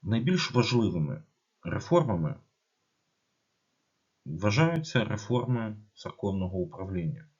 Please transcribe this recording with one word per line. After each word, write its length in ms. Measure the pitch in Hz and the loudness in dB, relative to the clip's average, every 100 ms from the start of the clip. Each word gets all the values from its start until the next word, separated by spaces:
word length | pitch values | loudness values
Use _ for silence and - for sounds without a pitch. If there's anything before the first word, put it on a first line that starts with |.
Найбільш 500 | - 113 127 180 - | 0 0 2 2 2
важливими 680 | 127 117 123 107 85 73 73 - _ _ _ | 2 4 4 2 0 -2 -4 -12 _ _ _
реформами 760 | 87 90 - 170 139 92 78 - _ _ _ _ _ _ _ _ _ _ _ _ _ _ _ _ _ _ | -6 -6 2 2 4 0 -2 -4 _ _ _ _ _ _ _ _ _ _ _ _ _ _ _ _ _ _
вважаються 800 | - 80 104 110 165 165 156 127 | -12 -2 2 4 4 2 0 0
реформи 720 | 107 107 - 120 117 123 110 107 - | 0 -4 -2 -2 0 -2 -2 -8 -16
церковного 640 | _ - - 101 98 92 92 | _ -16 -6 -4 -2 -2 -2
управління 680 | 85 95 95 92 82 80 - _ | -4 -6 -6 -4 -4 -6 -12 _